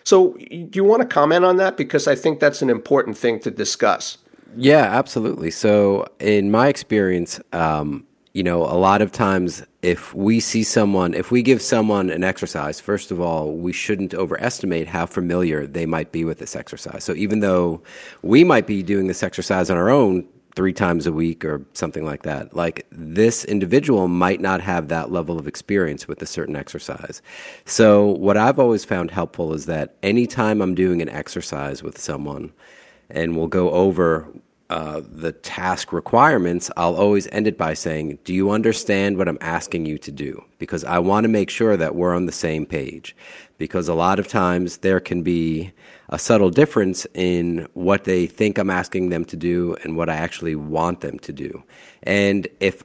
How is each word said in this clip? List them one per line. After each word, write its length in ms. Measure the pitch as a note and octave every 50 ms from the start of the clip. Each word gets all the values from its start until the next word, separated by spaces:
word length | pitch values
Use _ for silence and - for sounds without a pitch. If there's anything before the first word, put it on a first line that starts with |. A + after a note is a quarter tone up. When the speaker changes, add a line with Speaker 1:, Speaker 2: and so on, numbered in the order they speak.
| -
Speaker 1:
so 320 | - G#3 F#3+ F#3 - -
y-, 300 | - - - - E3+ E3+ -
do 20 | -
you 100 | F#3 G3
want 200 | G3+ A3 A#3+ B3
to 40 |
comment 380 | B3 - D3+ D3 D3+ E3 F3 F3+
on 100 | F#3 F#3
that? 220 | F#3 F#3+ F#3 -
Because 280 | - C#3+ - - C#3+ -
I 100 | D3+ C#3
think 260 | - - D#3 D3+ D3
that's 200 | D3+ C#3+ C#3+ -
an 80 | C#3+ B2+
important 480 | A#2+ A2 - - C#3+ C#3 - - G#2
thing 220 | - - A#2+ A2+ G#2+
to 100 | - A2+
discuss. 680 | C3 - G#2 - - - A#2 G#2 F#2+ - - - - - _ _ _ _ _ - A2
Speaker 2:
Yeah, 260 | A2+ B2+ C3+ D3+ D#3 B2
absolutely. 680 | G2 G2+ B2 C3+ - - B2 G#2+ A2 - - E2 E2
So 540 | - - - G#2+ G#2 G#2 G2+ G2 G2 G2 - - _ -
in 320 | - G#2 G#2 G#2 G2 G2+
my 160 | G#2+ A2+ B2+
experience, 720 | C#3+ C#3 - - - A2 G#2 G2 F#2 F2+ F2 F2 - - - - - -
um, 520 | E2+ E2 D#2+ D#2 D2+ D2 D2 C#2+ C#2 - _ _ _ _ _ -
you 80 | G2
know, 220 | F#2 F2+ F2 E2+ E2
a 120 | D2 -
lot 280 | F2 F#2+ F#2+ G2 G#2 G#2+
of 80 | F#2+
times 520 | - - A2+ G2 F#2+ F#2 F2+ F2 - - - _ _ - -
if 280 | F2+ E2+ - - - -
we 240 | E2 G2 G#2 A2+ A#2
see 240 | - - - A2+ A2
someone, 500 | - - A#2 G#2+ G2+ G2 F#2 F2+ F2 E2+
if 160 | - F2+ -
we 140 | A#2+ B2 A#2+
give 180 | C3 C3 A2
someone 480 | - - B2+ A2+ A2 G#2+ G#2 G2+ F#2+ F2+
an 140 | D#2+ E2 F#2
exercise, 560 | F#2+ F#2 - G2 E2+ - D#2+ D2 D2+ D2+ -
first 320 | - - G#2 G2 - -
of 100 | G2 F2
all, 300 | F2 E2+ E2 D#2+ D#2 D2+
we 200 | D2+ E2 F2 F2+
shouldn't 440 | E2+ - - - G#2+ F#2 G2 F#2 -
overestimate 720 | F2 F#2+ D#2+ E2 - - B2 - - - F#2+ E2+ E2 D#2+
how 180 | D#2+ E2 F2 -
familiar 640 | - - G2 F2 E2+ E2+ F2+ F2+ E2 D#2 D2 C#2+
they 180 | C#2+ C#2 E2+ E2
might 260 | E2 E2 D#2+ D#2 -
be 120 | - E2 E2
with 160 | E2 D2+ -
this 160 | - - -
exercise. 480 | D2+ D2 - - - - - - - -
So 100 | - F2+
even 280 | D#2 G#2 G2 G#2+ G#2+
though 420 | G#2 G2 F#2 F2+ F2 F2 D#2+ E2 - - - - - - - - -
we 200 | E2+ G#2+ C#3+ F3
might 220 | F3+ D#3 A2+ G2+
be 160 | - G#2 G2
doing 240 | F#2 E2+ G2+ G2 F#2+
this 160 | F#2+ F2+ -
exercise 480 | - F#2 - - F2+ - G2+ F#2 F2+ F#2
on 80 | F#2
our 120 | E2+ F2 A2
own 360 | C3+ C#3+ B2 G2+ F#2 F#2 - - _ _ _ _ -
three 180 | - F#2 F#2+ F2+
times 320 | - G2+ F2+ F2 E2+ C#2+
a 60 | E2+
week 340 | D#2 D#2 E2 E2 D#2+ - -
or 180 | D#2 D2+ C#2+ C2+ _ -
something 320 | - - D#2 - D#2 D#2
like 180 | D#2 D2 D2 -
that, 320 | D#2 D2 C#2 - - -
like, 320 | F2 E2+ E2+ - - - _
this 540 | - E2 E2 D#2 D#2+ F#2+ A2 A#2 A#2 - -
individual 600 | - G#2 G2+ F#2+ F2 F2 - - D3+ B2+ G2+ F#2
might 340 | F2+ F2 F2+ F2+ F#2 G2 -
not 200 | F2+ F#2+ F#2+ F2+
have 260 | F2 F#2+ F2+ F2 D#2
that 240 | C#2+ E2+ E2 D2 A#1
level 260 | F2+ F2 D#2+ D#2 E2+
of 100 | D#2+ C#2+
experience 600 | D2+ - - - - G2+ G2+ F2+ D#2 C#2+ - -
with 120 | - D2 - -
a 20 |
certain 300 | - - F2+ D2+ - D2+
exercise. 640 | D2 - - - - - - - - - - - - _ - - - - - - - -
So 380 | - - - A2+ G#2+ G#2 G#2 G#2
what 320 | G#2 G2 - F#2+ G2+ -
I've 220 | - A2 B2 C#3+
always 260 | D3+ C3 A#2+ A2+ G2+ -
found 280 | - - F2+ E2+ E2+
helpful 420 | - G2 E2+ D#2+ - - E2+ D#2 D#2
is 140 | D2+ C#2+
that 280 | E2 E2 D#2 C#2+ - _ -
anytime 580 | - G2 G#2 B2 A#2+ A2+ - B2+ A2+ G#2+ A2 G#2+
I'm 140 | G2 F#2 F2+
doing 300 | E2+ F#2 F#2 F2+ E2+ E2
an 60 | D2+
exercise 760 | - D2+ D2+ - - E2+ - - - C#2+ - - - - -
with 160 | D#2+ - -
someone 520 | - - D3+ - - D2 - - D#2+ E2 _ _ - - - - - - _ _ _ -
and 260 | - D2+ E2 E2 E2
we'll 100 | D#2+ E2
go 220 | E2 - F#2 F2+ F2+
over, 580 | E2+ F2 F#2+ G2 F2 F2 F2 E2 D#2+ D#2+ D#2 D2+ - - _ _ _ _ _ -
uh, 320 | E2 E2 D#2+ D#2 D2+ D#2+ -
the 260 | - - D#2 D#2+ E2 D#2
task 600 | - - - - - F2+ F#2 F2+ - - - -
requirements, 800 | E2+ - - - A#2 C#3 D#3 D3 A2 F2 F2 F2 F2 - - -
I'll 200 | - E2+ E2+ F2
always 320 | E2 G2+ G#2 G#2 G2+ F2+
end 180 | - - G#2+ G#2+
it 140 | G#2+ F#2 -
by 160 | E2+ D#2 D#2
saying, 420 | - - E2+ D#2+ D#2 D#2 D#2 C#2+ - -
"Do 100 | - F2+
you 160 | F#2 F#2+ G2+
understand 680 | G#2 A2 A2 A2+ G#2+ - - - G2+ G2 G2 G2+ G2+
what 100 | F#2 F#2+
I'm 100 | F2 - -
asking 460 | - - E2 E2 - - - E2+ D#2+
you 140 | D#2 D2+ D2
to 120 | - -
do?" 320 | C#2+ C#2 D2 C2+ - - - _ _
Because 260 | - - - - D#2+ C#2+
I 140 | - F2
want 280 | F2 F2 F#2 G2 G#2+ A2+
to 20 |
make 240 | A2+ A2 G#2 F#2+ -
sure 260 | - - A#2 A2 G#2
that 160 | F2 E2 D2+ C#2
we're 220 | E2 F2+ F2+ F2
on 100 | F2 F2+
the 60 | E2+
same 340 | - - - E2 D#2 D#2 D2+
page. 500 | - - D2 C2+ C2+ D#2 - - - - _ - - - - - _ _ -
Because 280 | D#2 - - F#2 E2+
a 60 | E2+ E2+
lot 240 | E2 E2+ F2+ G2
of 100 | G2 F#2+
times 500 | - - G#2+ F#2 F2+ F2 F2+ F#2 F2 -
there 220 | - - F#2+ F#2+ F2+
can 220 | - - F#2 F2
be 520 | D#2+ F2 F2 E2 E2 E2 D#2+ D#2 F2 F#2+ _ _ - - - - _ -
a 80 | -
subtle 320 | - - - A#2 G#2+ G2+ F2+
difference 560 | E2+ - D3+ D3+ - A2+ G2+ F#2+ F#2 - - - -
in 540 | E2+ F#2 F2+ F2+ F2 E2+ E2+ E2+ E2 E2 - -
what 320 | - F2 F#2 G2 G2+ -
they 200 | G2 F#2 F2+ F2
think 320 | D#2+ - - G#2+ G#2 G2
I'm 140 | - G2 G2
asking 380 | F#2 F2+ F2+ - - F#2+ F#2 F2+
them 160 | F2 E2 E2+
to 120 | - -
do 380 | D#2+ D#2+ F2 F2 F2 F2 E2+ E2 - -
and 120 | D#2 D#2+
what 140 | E2 E2+ E2
I 60 | D#2+
actually 400 | D#2 E2 E2+ - - E2+ E2+ D#2
want 460 | D2+ D2 D2+ D#2 D#2+ E2 F2 F2+ -
them 180 | - C#2+ C2+ -
to 120 | - -
do. 300 | C#2+ C2+ C2+ C#2 - - - _ - - - - - -
And 460 | - - G2 G2+ G2+ G2+ G2 G2+ F2 - _ -
if, 220 | G2 F#2+ - -